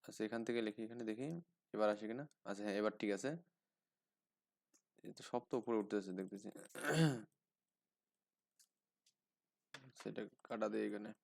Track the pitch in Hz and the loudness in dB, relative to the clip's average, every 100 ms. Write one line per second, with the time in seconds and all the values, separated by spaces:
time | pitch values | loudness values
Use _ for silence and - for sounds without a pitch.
0 | - - 107 113 113 120 110 104 110 120 | -14 -2 0 0 0 2 0 -2 -8 -4
1 | 110 107 143 170 170 _ _ 107 107 104 | -4 -2 -4 -6 -10 _ _ 4 4 4
2 | 107 120 151 _ - 101 104 101 107 104 | -2 -6 -8 _ -8 -4 0 4 2 4
3 | 107 98 131 170 - _ _ _ _ _ | 2 2 0 -4 -10 _ _ _ _ _
4 | _ _ _ _ _ _ _ _ _ _ | _ _ _ _ _ _ _ _ _ _
5 | - - - 123 - 127 117 113 104 104 | -14 -14 -4 -4 0 -2 2 2 4 0
6 | 98 92 92 101 95 - - - 143 156 | 0 -4 -4 -6 -10 -14 -14 -4 0 6
7 | 160 120 107 _ _ _ _ _ _ _ | 4 4 -6 _ _ _ _ _ _ _
8 | _ _ _ _ _ _ - _ _ _ | _ _ _ _ _ _ -20 _ _ _
9 | _ _ _ _ _ _ _ - 131 - | _ _ _ _ _ _ _ -18 -18 -8
10 | 110 113 104 _ - 113 107 107 107 104 | -6 -4 -6 _ -8 0 0 2 0 -2
11 | 104 - | -8 -12